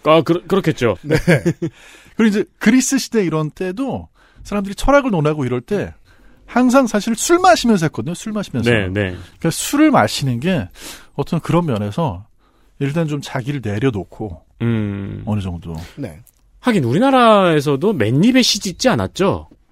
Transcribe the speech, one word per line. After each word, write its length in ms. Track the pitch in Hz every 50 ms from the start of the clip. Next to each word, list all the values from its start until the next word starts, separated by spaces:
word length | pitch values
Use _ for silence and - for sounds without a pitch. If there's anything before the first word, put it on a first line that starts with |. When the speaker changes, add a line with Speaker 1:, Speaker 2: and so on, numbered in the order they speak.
| -
Speaker 1:
아, 180 | 147 156 165
그렇-, 200 | 160 - 170 175 - 165
그렇겠죠. 480 | 156 135 - 160 147 - 127 113 98 -
Speaker 2:
네. 140 | - 147 151 151 - - 170 127 - 180 - - -
<laughs> 500 | 156 - _ - - - - - - _
Speaker 3:
그리고 140 | - 220 226
이제 160 | 196 214 - - _ -
그리스 400 | - 214 240 262 254 - 285 262
시대 240 | - - - 226 196
이런 240 | 165 156 156 156 151
때도 600 | - - 190 185 180 208 277 269 156 101 85 - _ _ _ _ _ - -
사람들이 320 | - 202 208 196 196 202
철학을 340 | - - - 277 285 262 269
논하고 340 | 202 165 147 151 156 151 135
이럴 160 | 123 123 127
때 320 | - - 208 196 127 85 - _ _ _ _ _ - - - _ _
항상 420 | - - 240 254 254 233 277 269 208
사실 280 | - 208 190 220 226
술 240 | - - - 339 349
마시면서 460 | 370 381 330 262 - 240 220 185 165 151
했거든요. 260 | - - 110 143 175
술 200 | - - 220 214
마시면서. 360 | 214 190 - - 123 107 120
Speaker 1:
네, 180 | 120 110 98 90
네. 200 | 92 104 101 92 90 90 92 - - -
Speaker 3:
그러니까 100 | - 165
술을 400 | 165 - - - - 285 302 311
마시는 480 | 262 147 107 107 - - 139 135 123 117
게 280 | 127 180 190 151 98 - - - - - - - - - _
어떤 240 | - 139 - - 160
그런 260 | - - 160 170 175
면에서 600 | 156 120 101 104 104 101 - 170 139 92 90 101 _ _ _ _ _ _ _ _ _ _ -
일단 280 | 143 139 143 170 165 151
좀 140 | 151 143
자기를 400 | 131 - - 135 113 131 143 139 110
내려놓고 800 | 107 101 107 127 131 117 98 87 - - - 113 104 85 - _ _ _ -
Speaker 1:
음. 640 | 113 117 117 110 107 104 101 98 98 101 101 101 104
Speaker 3:
어느 160 | 104 107 104
정도. 320 | 95 95 87 85 82 85 82 80 85 - -
Speaker 2:
네. 240 | - 139 98 76 78 123 _ _ _ _ _ _ _
Speaker 1:
하긴 240 | - 254 226 196 131
우리나라에서도 1120 | 117 123 175 247 277 269 254 240 226 214 202 190 175 160 151 135 151 143 131 151 214 220
맨입에 480 | 147 104 107 120 139 185 240 247 262
시 180 | 233 - - 208
짓지 300 | - 202 170 - - 254
않았죠? 580 | 208 120 95 92 - - 185 196 131 85 78 - _ _ _ _